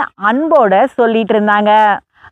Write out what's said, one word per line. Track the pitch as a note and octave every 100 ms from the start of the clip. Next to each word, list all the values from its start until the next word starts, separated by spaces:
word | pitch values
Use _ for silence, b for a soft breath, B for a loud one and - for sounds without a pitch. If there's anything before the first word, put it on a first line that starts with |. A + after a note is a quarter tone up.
| - -
அன்போட | G3 B3 D#4 D4+ A3 F#3+ C4
சொல்லிட்டு | - A#3 A3 G#3 A3
இருந்தாங்க. | G#3 G#3 G#3 G#3+ G#3+ G3 - b b